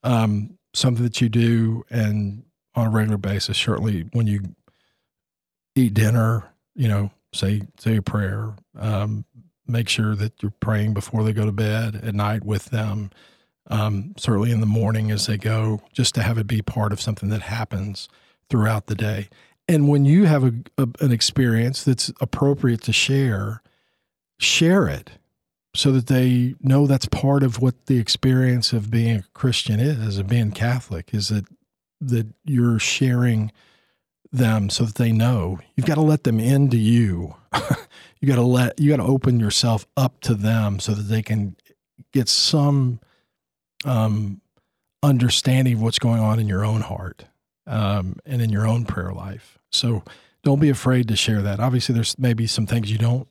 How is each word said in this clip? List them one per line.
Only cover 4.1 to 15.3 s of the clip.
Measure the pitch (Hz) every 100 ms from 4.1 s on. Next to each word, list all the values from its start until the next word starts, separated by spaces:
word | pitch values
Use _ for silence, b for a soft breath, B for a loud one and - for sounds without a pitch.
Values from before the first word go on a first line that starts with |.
when | 120 107
you | 101 95 - _ _ _ _ _ _ _ _ _ _ _ -
eat | 123
dinner, | 101 110 117 113 113 - _ _ -
you | 117
know, | 101 101 _ _
say, | - 95 104 101 _
say | 110 110
a |
prayer, | 95 107 98 101 110 101 _ -
um, | 107 101 104 107 - 123 - _ -
make | 117 113
sure | - 107 104
that | 107 _
you're | 101 -
praying | - 107 107
before | 104 - 113
they | 107
go | 107 107
to |
bed | 101 107 107 113 104
at | 110 101
night | 104 107
with | 104 101 -
them. | 110 107 104 98 b b b b b _
Um, | 107 107 101 120 202
certainly | - 104 113
in | 117
the | 110
morning | 110 107 110 107
as | 104
they | -